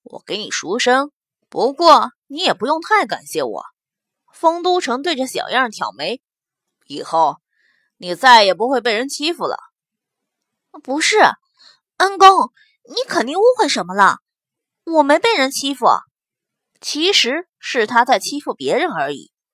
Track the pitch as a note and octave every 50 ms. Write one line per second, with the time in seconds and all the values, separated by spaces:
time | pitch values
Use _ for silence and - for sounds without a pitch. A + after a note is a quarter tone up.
0 | _ - - - _ - F3 G#3 - A2+ - - - D3+ G3+ A#3+ - A#3+ B3 C4+
1 | C#4+ D4 _ _ _ _ _ _ _ _ - - G3+ C4 C#4 - F4 E4 C#4+ A#3+
2 | A3 A#3+ _ _ _ - C#4 D#4+ F#4 C4+ F3 F#3 G#3 C4+ D#4 D#4+ E4 - G#4+ G4+
3 | D4+ G3 F3 A#2+ D3 - - D#3 C3+ A2+ G2 C#2+ - - _ _ _ _ _ _
4 | _ _ _ _ _ _ _ - - D#4+ E4 F4 E4+ F#4 F4+ F4+ - C4 A#3 C4
5 | C#4+ F4 D#4 B3 C4 B3+ - - - - G3+ B3+ C4 A3+ - - E3+ G#2+ F#2 A2+
6 | D3 F3+ A#3+ - _ _ _ _ _ _ _ _ _ _ _ _ _ - C#3+ D3
7 | - - E3 E3 D#3+ C#3+ C#3+ - _ _ _ _ _ _ _ _ _ _ _ _
8 | F#3 F3 F3 E3+ C4+ B3+ A#3 A3+ G3+ F#3+ F3 D#3+ A3 B3+ C#4 B3 G#3 A#3+ G#3 G#3+
9 | C4 C#4 - - D4 D#4+ E4+ C#4 F3+ C3+ D#2+ - - _ _ _ _ _ _ _
10 | _ _ _ _ _ _ _ _ _ _ _ _ _ _ _ D4+ - B3+ C4+ D#4
11 | E4 - G#4+ G#4+ D#4 C3+ - _ _ _ _ _ _ _ _ _ _ _ _ -
12 | F4+ G4 G4 F4+ F#4+ F#4+ F#4+ E4+ D#4+ - _ _ _ _ _ _ _ - D4 A4+
13 | C5 - - - A3 B3+ D#4 F#4+ A4 B4 B4 - G#4 C#4 - B3 E3+ F3 F#3 G3+
14 | G3 F3+ - - _ _ _ _ _ _ _ _ _ _ _ _ - E4+ D#4+ D#4
15 | D4 C#4 D4 E4 - A#4 A4+ D#4 C4 C4+ C4+ - C#4 C#4 C#4 C4 A#3 E3+ A2 E2
16 | - _ _ _ _ _ _ _ _ _ _ _ _ _ _ _ - - - C#4+
17 | E4 F#4+ G4+ - - A#3 C#4 E4 F4+ _ _ _ - - - B3 A3 G#3+ B3 A#3
18 | A#3+ C4+ A#3+ G3 - - C#4+ D4 - - A#3+ - C3 C3+ F3+ B3+ F4 E4+ G#3 D#3+
19 | C#3 C#3+ D3 A#2 D#2+ _ _ _ _ _